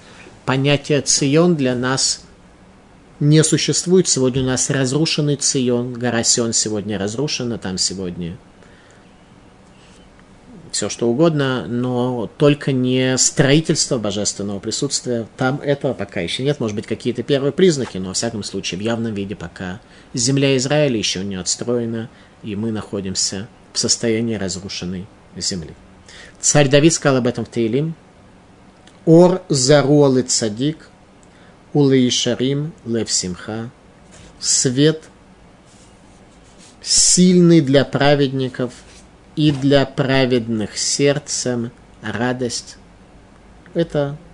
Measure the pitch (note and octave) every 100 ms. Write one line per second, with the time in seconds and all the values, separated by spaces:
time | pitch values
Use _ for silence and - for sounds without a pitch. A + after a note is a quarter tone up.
0 | - - - - - C3 C#3+ C#3+ - D3
1 | - - C#3+ D#3 F3+ D#3+ B2+ B2 B2+ C3+
2 | - - - - - - - - - -
3 | - - D3 D#3 D3 D#3 - C#3+ F3 F#3
4 | F3 C3+ C3 C3 B2+ B2+ - C#3 C3 C#3+
5 | D#3 - D3 C#3+ - C#3 B2 A#2+ B2+ A#2+
6 | A#2+ A#2 A2 - A#2 A2 A2 G#2+ G2+ G2+
7 | G#2 A#2 D3 - B2 G#2 G2 F#2 - F#2
8 | F#2 F2 E2+ - - - - - - -
9 | - - - - - - - - - -
10 | - - - - - F#3 - - G#2 -
11 | A#2+ A#2+ E3+ D3+ C3+ B2 F2 A#2+ B2+ B2
12 | B2 B2 G2 - D3 C#3+ - C3 B2+ B2+
13 | C3 C3 - - C3 D3+ D#3 D3+ - B2+
14 | G#2 G2+ G2+ - G2+ G2+ A2+ - C#3 -
15 | B2+ A#2 G#2 - C3 C#3+ C#3+ C#3 C#3 B2+
16 | G2 G2+ E2+ - C3 - A2+ G#2 - G#2+
17 | B2 A#2 A#2 C#3 C#3 - F#3 C#3+ A2 F#2+
18 | F#2 F#2 A#2 A2+ - G2 - F2 A2 A#2
19 | A2+ G2+ G2 G2+ F2 - F#2 F#2 - -
20 | - C3+ A#2 C#3 C#3 C3 C3 D3 C#3+ A2+
21 | F#2+ F#2 G2 F#2 F2 - A#2+ A#2+ A#2 A2+
22 | A#2 - - - A#2 G2+ A2+ G#2+ - G2+
23 | F#2+ F#2 - G2 A#2+ - - - A#2 -
24 | A#2 A2 A#2 G#2+ F#2+ F2 F#2+ - F2+ F#2
25 | G2+ - - F#2 - F#2 D2 - - -
26 | - - - - - D3 C#3 C#3+ D#3+ -
27 | D3 C3 A#2+ A#2 G#2+ A#2+ A2+ B2+ D#3+ D#3+
28 | - - - - - - - - - -
29 | - E3 F3 F#3 - C#3+ B2+ D3 C3 D3
30 | C#3+ B2+ B2+ - A2+ G#2+ C#3+ D#3+ - _
31 | _ _ - - - - - D3 C#3 C3
32 | B2 - B2 A2 C3 C#3 D3+ - A#2 A2+
33 | G2+ - F#2 F2+ - A2 A#2+ - - -
34 | - - - - - - C3+ B2+ D3+ D#3
35 | - - - - - - - - - -
36 | - - - - - - - - - -
37 | - F3 F3+ F3+ E3+ E3 C3 C#3 B2+ C3+
38 | C#3 D3 C3+ C3+ B2+ - B2 - - -
39 | - - - - D3+ C3+ C#3 C#3 C3 -
40 | B2+ C3+ B2+ B2+ A2+ A2 G2+ - - -
41 | C#3+ C#3+ - - B2+ B2 A#2 - - -
42 | G#2+ G#2 B2 B2+ A#2+ - - - - -
43 | - - - - - - - F3 E3 D3+
44 | C#3+ D3+ -